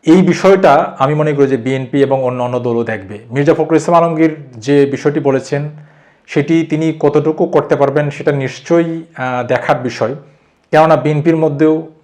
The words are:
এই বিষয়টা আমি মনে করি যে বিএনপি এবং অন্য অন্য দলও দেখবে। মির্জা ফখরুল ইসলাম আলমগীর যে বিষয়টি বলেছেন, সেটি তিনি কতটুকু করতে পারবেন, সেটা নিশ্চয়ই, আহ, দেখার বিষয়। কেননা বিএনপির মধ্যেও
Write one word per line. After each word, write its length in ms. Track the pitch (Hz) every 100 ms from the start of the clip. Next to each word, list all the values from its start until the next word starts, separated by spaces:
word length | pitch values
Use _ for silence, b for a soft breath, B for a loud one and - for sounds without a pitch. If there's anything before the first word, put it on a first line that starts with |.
| 156
এই 160 | 180
বিষয়টা 720 | 180 165 190 190 185 143 - -
আমি 160 | 135 151
মনে 180 | 151
করি 140 | 143 135
যে 100 | 131
বিএনপি 460 | 117 135 127 143
এবং 200 | 139 135
অন্য 200 | 123 123
অন্য 160 | 123 123
দলও 240 | 120 117
দেখবে। 360 | 113 107 95 104 117
মির্জা 220 | 127 143
ফখরুল 220 | 160 - 160
ইসলাম 280 | 151 170
আলমগীর 320 | 170 160 160 156 135 123
যে 280 | 117 143 139
বিষয়টি 340 | 131 147 151
বলেছেন, 500 | 139 135 131 143 151 - b b b b _
সেটি 360 | 151 143 165
তিনি 300 | 160 151 160 156
কতটুকু 460 | 147 151 151 156 180
করতে 300 | 151 143 143
পারবেন, 340 | 139 143 147
সেটা 220 | - 147
নিশ্চয়ই, 720 | 143 131 - - 170 165 165 160 -
আহ, 260 | 127 127
দেখার 320 | - 127 - 131
বিষয়। 400 | 127 - 113 143 - b b b _
কেননা 240 | 151 160 156
বিএনপির 400 | 151 151 160 160
মধ্যেও 520 | 156 143 156 156 160 _